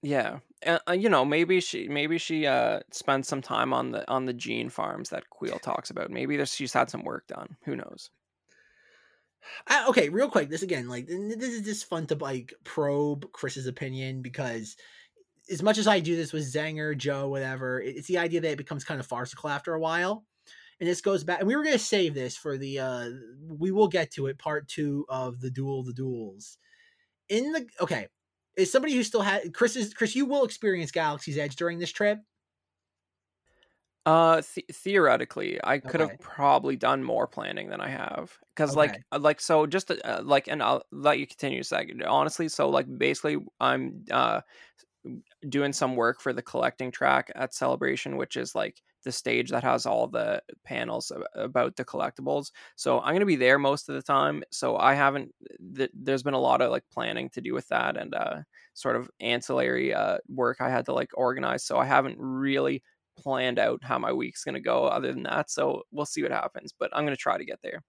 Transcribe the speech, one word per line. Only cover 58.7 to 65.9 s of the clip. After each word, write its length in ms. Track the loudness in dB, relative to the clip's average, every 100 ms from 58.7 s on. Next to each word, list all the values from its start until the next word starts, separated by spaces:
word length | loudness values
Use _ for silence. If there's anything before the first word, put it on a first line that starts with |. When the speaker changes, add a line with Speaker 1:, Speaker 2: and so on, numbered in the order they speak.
Speaker 1:
sort 220 | -6 -2 -2
of 140 | -4 _
ancillary, 760 | -2 -2 0 0 2 2 0
uh, 240 | 0 0 0 -4
work 320 | -2 -2 0
I 80 | 0
had 160 | 0 0
to, 60 |
like, 180 | -2 -2
organize. 500 | 0 0 0 -2 -2
So 140 | 0 0
I 60 |
haven't 320 | 4 4 4 -4
really 640 | -6 -2 0 2 0 -2 _ _ _ _
planned 420 | -4 0 0 2
out 240 | 2 0
how 140 | -2 -2
my 140 | 0
week's 320 | -2 -4 -6
gonna 160 | -8 -4
go 240 | 0 2 4
other 260 | 2 -2
than 100 | -4
that. 240 | -2 -2 -2
So 340 | -2 0 -2 -6